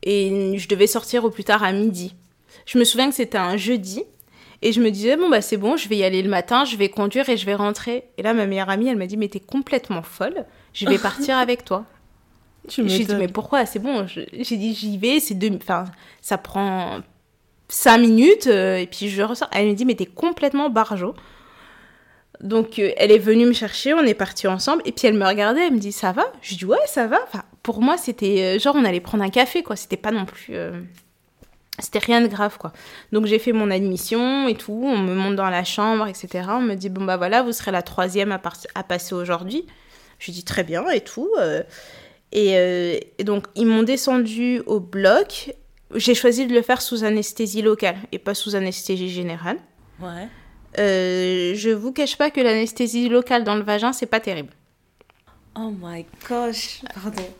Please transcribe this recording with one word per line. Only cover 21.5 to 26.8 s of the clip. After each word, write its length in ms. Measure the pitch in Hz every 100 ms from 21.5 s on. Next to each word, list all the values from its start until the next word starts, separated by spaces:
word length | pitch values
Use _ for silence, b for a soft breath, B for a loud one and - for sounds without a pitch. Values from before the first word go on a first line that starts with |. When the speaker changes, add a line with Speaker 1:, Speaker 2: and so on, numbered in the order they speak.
| B B B B B B B B -
Speaker 1:
Donc, 380 | 196 226 226 -
euh, 120 | 196 -
elle 160 | 208
est 60 | 214
venue 260 | 202 220
me 80 | 240
chercher, 400 | 240 214 - 269
on 100 | 320
est 100 | 277
partis 320 | 214 190 - 196
ensemble, 320 | 190 - 320 -
et 60 |
puis 140 | 226 233
elle 80 |
me 120 | 214 196
regardait, 400 | 208 208 262 349
elle 80 |
me 40 | 247
dit, « 140 | 202
Ça 200 | 202 190
va ? » 120 | 190 466 -
Je 140 | -
dis, « 100 | 185
Ouais, 140 | 185 277